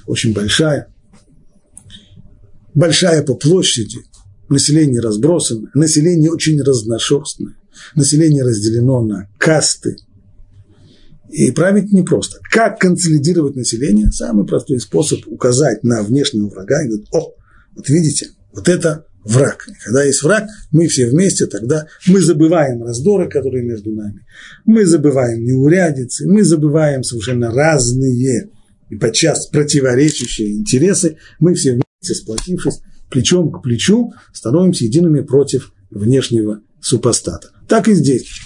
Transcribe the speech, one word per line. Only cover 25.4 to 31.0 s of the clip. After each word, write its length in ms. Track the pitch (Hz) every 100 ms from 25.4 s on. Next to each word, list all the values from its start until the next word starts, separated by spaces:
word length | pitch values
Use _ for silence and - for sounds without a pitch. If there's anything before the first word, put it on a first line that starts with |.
| 120
неурядицы, 840 | 131 143 185 170 135 120 - 151
мы 160 | 214
забываем 580 | 202 156 151 156 151 131
совершенно 460 | 120 120 104 123 117
разные 1000 | 123 160 147 135 131 135 120 135 113 - - _ _ -
и 80 | 107
подчас 500 | 120 - 160 - -
противоречащие 1040 | 151 147 147 131 123 151 - 123 - 107 107
интересы, 580 | 104 127 185 185